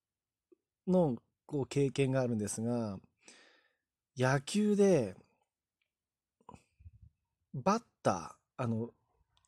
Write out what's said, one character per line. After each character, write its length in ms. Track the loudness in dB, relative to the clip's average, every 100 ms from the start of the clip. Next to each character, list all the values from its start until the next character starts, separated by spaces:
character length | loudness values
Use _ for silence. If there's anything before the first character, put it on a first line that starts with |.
| _ _ _ _ _ _ _ _ 0
の、 300 | 2 2 0 -8 _ -8
こ 160 | -6
う、 60 | -2
経 240 | 0 0
験 180 | 2 0
が 120 | 0
あ 40 | 0
る 80 |
ん 60 | -2
で 80 | -4
す 120 | -4
が、 380 | -4 -4 -4 -10 -16 _ -20 -20 -20 _ _ _ _ _ _ -2
野 240 | 0 0
球 340 | 0 0 2 4
で、 400 | 4 4 2 -6 -20 _ _ _ _ _ _ _ _ _ _ _ -20 -20 _ _ -20 -20 -20 _ _ _ _
バ 260 | -4 0 0
ッ 40 | -4 _
タ 340 | -2 -2 -4 -18 _ -8
ー、 60 |
あ 40 | -4
の、 220 | -4 -6 -12 _ _ _ _